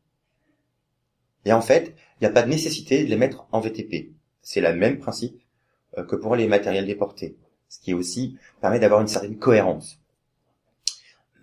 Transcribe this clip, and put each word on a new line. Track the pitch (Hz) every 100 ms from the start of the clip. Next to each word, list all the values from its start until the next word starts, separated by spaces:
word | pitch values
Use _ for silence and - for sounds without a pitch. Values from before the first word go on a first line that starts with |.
| _ _ _ _ _ _ _ _ _ _ _ _ _ _
et | 101
en | 113
fait, | 113 151 - - _ -
il |
n'y | 107
a |
pas | -
de | 117
nécessité | 156 156 - - 139
de | 147
les | 104
mettre | 131 - -
en | 110
V | 110
T | 110
P. | - 80 76 - _ _
C'est | - 98
le | 85
même | 87 110 139
principe, | - - - - _ _ _ _ _ 92
euh, |
que | 85 95
pour | 107 120
les | 107
matériels | 101 101 95 98
déportés, | 101 101 - 85 - _ _ _
ce | -
qui | -
aussi | 90 90 - 131 - _ _
permet | 98 113
d'avoir | 107 104
une | 107
certaine | - 101 110
cohérence. | 131 110 92 87 - - _ _ _ _ _ _ _ _ - - _ _ _
<clears throat> | _